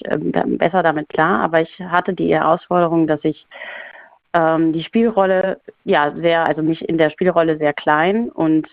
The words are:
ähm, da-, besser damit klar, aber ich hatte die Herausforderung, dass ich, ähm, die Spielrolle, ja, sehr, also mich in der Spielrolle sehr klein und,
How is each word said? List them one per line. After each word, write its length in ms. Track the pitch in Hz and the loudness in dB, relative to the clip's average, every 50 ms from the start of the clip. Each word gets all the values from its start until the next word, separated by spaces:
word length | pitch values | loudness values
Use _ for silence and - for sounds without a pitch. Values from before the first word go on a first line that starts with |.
| - | -6
ähm, 260 | - - 151 165 170 | -4 -4 -4 -2 -2
da-, 140 | - - - | -2 -2 -2
besser 380 | - - - - 170 180 185 165 | -2 -2 0 0 0 0 0 0
damit 260 | 165 151 156 151 - | 0 0 -2 -4 -6
klar, 320 | - - 156 170 202 226 | -2 0 0 0 0 0
aber 200 | - 165 165 165 | 0 0 0 0
ich 180 | 165 - - - | -2 -2 -6 -14
hatte 340 | 180 180 170 175 - - 180 | -8 -2 -2 -2 0 -2 -2
die 200 | 165 165 165 165 | -2 0 0 0
Herausforderung, 760 | 156 151 156 165 170 - - 175 180 170 165 165 170 160 | 2 2 2 0 0 -2 -2 0 2 2 2 2 2 2
dass 120 | 151 151 147 - | 0 0 -2 -2
ich, 240 | 156 151 - _ _ - - - - - - - - - - - - _ _ _ _ - | -4 -4 -6 _ _ -20 -18 -16 -16 -16 -16 -18 -20 -20 -20 -20 -20 _ _ _ _ -2
ähm, 380 | 170 160 160 160 160 165 160 | 0 2 2 2 2 2 0
die 120 | 156 165 156 | 0 -2 -4
Spielrolle, 760 | - - 226 226 233 226 196 196 190 190 185 185 190 - - _ - - _ - | -2 0 2 2 2 2 2 2 2 2 0 0 -2 -4 -8 _ -20 -20 _ -4
ja, 280 | 190 185 151 147 147 156 | 0 2 2 2 0 -2
sehr, 320 | 160 165 170 165 165 165 | -2 0 0 2 2 2
also 140 | 160 151 160 | 0 -2 0
mich 260 | 156 156 160 - - | 0 -2 -2 -2 -4
in 120 | - 165 160 | -4 0 2
der 100 | 156 151 | 2 2
Spielrolle 480 | - - 180 180 170 170 165 165 156 | 2 0 0 0 2 2 2 2 0
sehr 160 | 156 156 147 143 | 0 0 -2 -2
klein 560 | - - 156 151 151 165 185 202 226 233 - | -2 0 2 2 2 2 2 0 0 -2 -4
und, 380 | - - 160 156 156 156 156 - | -4 -2 0 2 2 2 0 -2